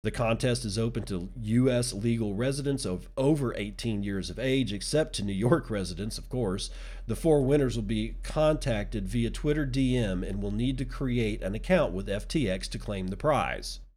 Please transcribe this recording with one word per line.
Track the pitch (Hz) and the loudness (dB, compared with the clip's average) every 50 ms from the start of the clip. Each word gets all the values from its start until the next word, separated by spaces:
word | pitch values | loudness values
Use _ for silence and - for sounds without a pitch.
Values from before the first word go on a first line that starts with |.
| - | -4
The | 110 | -4
contest | - - 120 113 117 - - 127 120 123 120 | -2 0 0 0 2 2 2 0 0 0 -2
is | 107 92 | -4 -2
open | 113 113 117 117 113 110 | 0 -2 -2 -2 -4 -6
to | - 101 90 87 95 - 127 | -4 -6 -6 -6 -8 -8 -8
U | 110 107 113 123 127 131 | -2 2 4 6 6 6
S | 123 120 123 123 | 4 4 2 0
legal | 92 101 107 117 117 117 110 104 98 | -4 -2 0 0 2 2 0 -2 0
residents | 101 123 135 135 143 131 143 139 131 - | 0 0 0 -2 0 -2 -2 -2 0 -2
of | 95 92 90 - - - | -2 -4 -4 -6 -8 -4
over | - 131 139 160 147 139 117 - | 2 4 4 4 4 2 -2 -2
eighteen | - 101 107 101 - - 117 107 101 101 | -4 -6 -6 -6 -4 -2 -2 -2 -2 -2
years | 101 98 95 85 90 | -2 -2 -2 -4 -4
of | 87 | -6
age, | 107 123 131 131 135 127 95 | -4 0 2 2 2 2 0
except | 104 98 - - - 151 156 - - | -2 -4 -4 0 2 2 2 0 -2
to | - 101 | -4 -4
New | 101 98 | -2 0
York | 95 113 123 165 151 - - | 0 4 4 4 4 2 -2
residents, | 110 101 92 85 90 80 101 110 - - | -2 -2 -2 -4 -4 -6 -6 -6 -6 -8
of | - - | -10 -6
course. | - 127 120 95 92 104 - - - - - - - - - | -4 -2 0 0 0 -2 -4 -8 -10 -12 -12 -12 -12 -10 -6
The | - 113 | -6 -4
four | - - 165 151 147 | 2 4 6 6 6
winners | 135 127 143 151 139 123 107 | 6 6 4 4 4 2 0
will | 117 107 | -2 -2
be | 98 113 107 110 113 - - | 0 0 -2 -2 -4 -6 -8
contacted | - - - 156 156 151 156 147 - 139 113 104 104 - - 107 95 | -8 -4 0 4 4 4 4 4 0 0 0 0 -2 -2 -4 -4 -4
via | 92 110 120 117 117 | 0 0 0 0 0
Twitter | - - - 147 147 156 147 | -2 0 0 2 2 2 0
D | 131 120 135 135 127 123 | 0 2 2 4 4 4
M | 123 117 98 92 90 92 | 2 2 2 0 -2 -2
and | 92 98 101 | -4 -4 -4
will | 101 101 | -2 -2
need | 104 107 123 135 135 | 0 0 0 0 0
to | 127 135 | -2 -4
create | 135 - - 143 127 120 123 113 104 107 - | -6 -4 -4 -2 0 2 2 2 0 -2 -2
an | - 95 101 | -4 -4 -4
account | 110 - - 185 175 139 95 | -4 2 2 4 4 4 2
with | 87 95 98 | 0 -4 -2
F | 107 98 104 - | -2 -4 -4 -4
T | - - 165 131 | -2 0 0 2
X | 95 92 95 - - | 2 0 -2 -4 -6
to | - 123 | -8 -6
claim | - - 104 98 92 | -4 -4 -4 -4 -4
the | 92 98 | -4 -4
prize. | - - 156 147 117 85 64 57 50 - - - - - - _ | 0 2 2 4 4 2 0 -4 -6 -8 -10 -12 -12 -16 -20 _